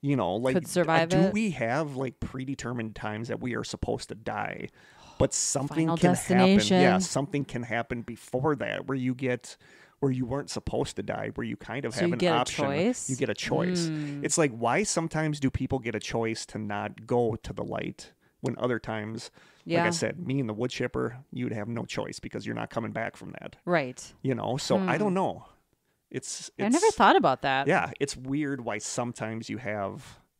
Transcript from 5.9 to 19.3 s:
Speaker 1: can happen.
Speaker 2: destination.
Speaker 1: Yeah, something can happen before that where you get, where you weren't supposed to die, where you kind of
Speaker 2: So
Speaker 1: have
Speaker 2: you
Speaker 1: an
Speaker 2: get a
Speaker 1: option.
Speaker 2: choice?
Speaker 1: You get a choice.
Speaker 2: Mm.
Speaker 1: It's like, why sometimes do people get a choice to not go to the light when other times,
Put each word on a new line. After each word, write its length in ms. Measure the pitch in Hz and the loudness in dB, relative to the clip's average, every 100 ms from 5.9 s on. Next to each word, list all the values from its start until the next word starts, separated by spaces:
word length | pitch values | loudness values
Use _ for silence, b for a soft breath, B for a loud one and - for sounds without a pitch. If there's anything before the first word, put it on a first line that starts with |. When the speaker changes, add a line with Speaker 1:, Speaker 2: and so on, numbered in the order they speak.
| 165 | 4
Speaker 1:
can 180 | 175 | 4
happen. 220 | 180 - 185 | 4 4 6
Speaker 2:
destination. 440 | 185 202 208 185 | 8 8 6 6
Speaker 1:
Yeah, 180 | 180 101 | 8 6
something 460 | 185 - 139 143 | 2 0 0 -2
can 180 | 135 127 | -2 -4
happen 380 | 120 113 113 120 | -4 -2 -2 -6
before 520 | 113 113 - 127 147 139 | -6 -12 -6 0 0 0
that 300 | 104 50 92 | 0 -4 -2
where 100 | 135 | 0
you 160 | 127 | 0
get, 420 | 123 131 123 - - b b b b | 0 0 -2 -4 -20 b b b b
where 120 | 139 | 0
you 140 | 127 123 | 2 0
weren't 240 | 135 139 | -2 -4
supposed 460 | - - 113 135 - | -6 -4 -2 -2 -4
to 60 | |
die, 280 | 101 107 107 110 | -6 -4 -4 -6
where 100 | 117 | -6
you 100 | 110 | -6
kind 300 | - 120 135 | -8 -6 -6
of 80 | |
Speaker 2:
So 60 | - | 0
Speaker 1:
have 80 | 175 | 0
Speaker 2:
you 40 | |
Speaker 1:
an 40 | 143 | 2
Speaker 2:
get 160 | 175 | 4
a 20 | 120 | 4
Speaker 1:
option. 280 | 123 - 143 | 2 0 0
Speaker 2:
choice? 420 | 143 190 247 - | 2 0 0 -4
Speaker 1:
You 80 | 127 | -2
get 140 | 123 | -2
a 40 | |
choice. 520 | 104 - 135 180 180 170 | -2 0 0 2 0 0
Speaker 2:
Mm. 360 | 156 147 143 | -2 -4 -4
Speaker 1:
It's 120 | 143 - | -2 2
like, 140 | 151 | 2
why 300 | 113 117 135 | 2 0 2
sometimes 580 | 208 - 165 156 156 151 | 2 0 0 -2 -2 0
do 80 | 135 | 0
people 280 | - 131 135 | 0 -2 -2
get 160 | 117 | -2
a 60 | 107 | -4
choice 440 | - 117 113 113 - | -2 -2 -2 -2 -6
to 120 | 104 | -8
not 480 | 107 104 104 98 110 | -6 -4 -6 -8 -2
go 300 | 123 120 110 | 2 2 0
to 160 | - | -6
the 100 | 104 | -6
light 480 | 110 110 110 - - _ _ _ | -4 -4 -6 -10 -18 _ _ _
when 140 | 131 123 | -4 -2
other 200 | 123 117 | 0 -2
times, 520 | - 110 107 113 - | -4 -6 -6 -8 -12